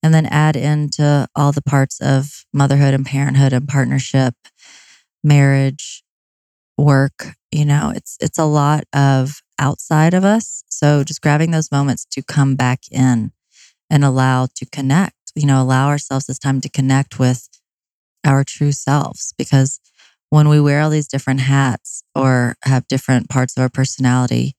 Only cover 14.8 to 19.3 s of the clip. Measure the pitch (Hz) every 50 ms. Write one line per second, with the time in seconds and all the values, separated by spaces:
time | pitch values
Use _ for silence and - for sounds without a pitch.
14.8 | 135 135 135 175 196 - _ _ _ - _ 156 147 143 135 131 131 127 131 131
15.8 | 135 143 147 143 - - 135 135 131 - 131 - - 143 135 135 123 139 - -
16.8 | 135 131 135 135 139 _ - - 131 123 127 123 - _ _ _ _ _ _ _
17.8 | _ _ _ _ _ _ _ _ _ 151 139 135 135 - - - 147 147 143 -
18.8 | - - 139 147 139 - - - - -